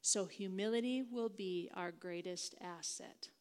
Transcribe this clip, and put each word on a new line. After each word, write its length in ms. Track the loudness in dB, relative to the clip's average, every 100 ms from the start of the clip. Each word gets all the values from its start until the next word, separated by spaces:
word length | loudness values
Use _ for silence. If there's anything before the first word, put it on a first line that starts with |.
So 240 | 6 4 2
humility 760 | 0 -2 2 4 4 4 2
will 280 | 0 0 0
be 380 | 0 0 0 0
our 180 | -2 -2
greatest 640 | -2 -4 -4 -2 -2 -4 -6
asset. 680 | -8 -4 -4 -4 -8 -12 -14 -14